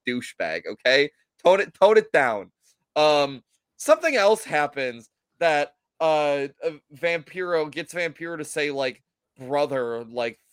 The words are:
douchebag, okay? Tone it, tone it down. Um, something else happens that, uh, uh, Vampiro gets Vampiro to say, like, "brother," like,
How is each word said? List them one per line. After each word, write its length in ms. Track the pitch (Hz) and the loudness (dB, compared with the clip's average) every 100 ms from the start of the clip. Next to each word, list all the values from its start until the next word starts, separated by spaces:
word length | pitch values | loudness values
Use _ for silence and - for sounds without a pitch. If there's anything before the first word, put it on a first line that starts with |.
| 127 | -8
douchebag, 560 | 123 - - 82 85 85 | -8 -8 -8 -6 -6 -8
okay? 400 | 104 127 135 147 _ _ _ | -4 2 2 2 _ _ _
Tone 180 | 175 190 | 2 4
it, 120 | 180 | 0
tone 240 | - 196 220 | 2 6 6
it 140 | 214 | 4
down. 400 | 156 127 104 92 _ _ _ _ 147 | 2 2 -2 -8 _ _ _ _ 0
Um, 460 | 151 147 139 127 _ _ _ - | 2 4 0 -6 _ _ _ -4
something 380 | - 320 330 247 | 2 2 2 2
else 280 | 202 220 | 4 2
happens 680 | - 151 147 139 127 117 - _ _ - | 0 -2 -2 -4 -6 -8 -18 _ _ -2
that, 340 | 170 147 143 _ _ - | 0 2 -2 _ _ -2
uh, 460 | 160 151 147 143 139 _ | 0 2 0 -2 -4 _
uh, 80 | 165 147 _ | -8 -8 _
Vampiro 800 | 147 170 165 - 180 180 165 151 | -6 -4 -4 -6 -10 -2 -2 -2
gets 220 | 156 160 | -8 -10
Vampiro 440 | 175 165 - 170 165 | -8 -8 -8 -12 -10
to 80 | 147 | -8
say, 260 | 156 147 | -4 -4
like, 300 | 139 131 - _ _ _ - | -2 -4 -6 _ _ _ -18
"brother," 640 | 127 143 147 135 120 117 | -4 -2 0 -2 -4 -6
like, 360 | 113 120 120 - _ | -8 -6 -6 -8 _